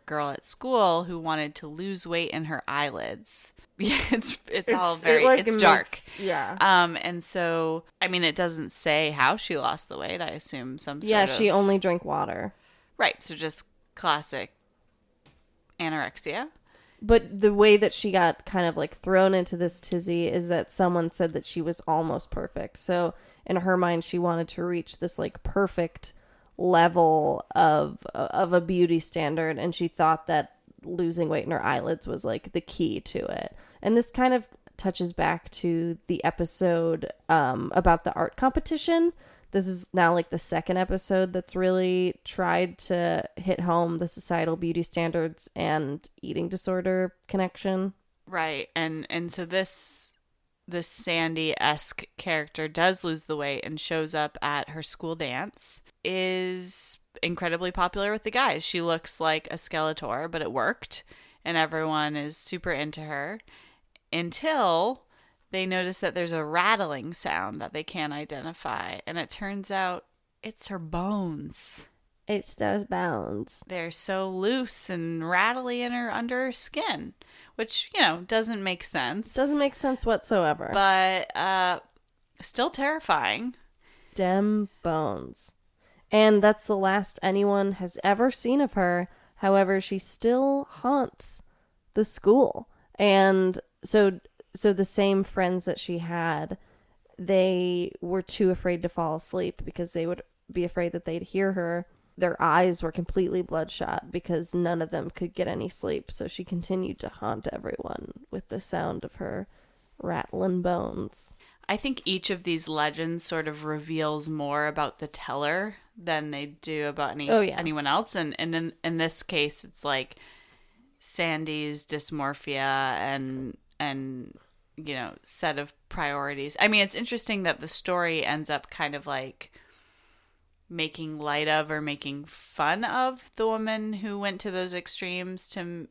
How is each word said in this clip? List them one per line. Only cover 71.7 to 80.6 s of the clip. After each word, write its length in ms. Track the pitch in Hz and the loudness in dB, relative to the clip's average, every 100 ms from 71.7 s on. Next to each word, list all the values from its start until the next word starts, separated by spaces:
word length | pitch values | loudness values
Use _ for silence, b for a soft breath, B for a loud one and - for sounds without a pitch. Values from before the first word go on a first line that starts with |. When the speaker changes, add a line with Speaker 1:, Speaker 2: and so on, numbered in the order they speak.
| - - _ _ _ - | -8 -14 _ _ _ -6
Speaker 2:
It's 260 | 208 - | -6 -6
those 300 | - 208 202 | -4 0 0
bones. 800 | 202 180 180 117 - 104 - - - | -2 -2 -2 -2 -4 -6 -8 -12 -10
Speaker 1:
They're 240 | 185 170 | -8 -6
so 400 | - - 190 190 | -6 -4 -2 -2
loose 580 | 185 196 262 254 - - | -2 0 0 -2 -6 -6
and 400 | 180 165 165 160 | -4 -4 -4 0
rattly 540 | 180 214 254 254 240 | 2 2 0 -4 -4
in 100 | 240 | -2
her, 200 | 240 240 | -2 -4
under 340 | 220 233 247 262 | -4 -2 -2 -2
her 60 | |
skin, 640 | 247 - 302 415 185 - - B B B B | -4 -6 -4 -2 -4 -6 -14 B B B B
which, 340 | - - - | -4 -4 0
you 60 | 415 | 4
know, 220 | 220 170 180 | 4 4 0
doesn't 360 | 220 220 220 | 0 2 -2
make 220 | 190 180 | -2 -4
sense. 500 | - 156 123 190 226 | -4 -2 0 -2 -4
Speaker 2:
Doesn't 240 | - 285 294 | 0 2 4
make 160 | 277 | 2
sense 320 | - 277 262 226 | 0 -2 0 2
whatsoever. 640 | 214 - 208 160 151 | 0 2 4 4 2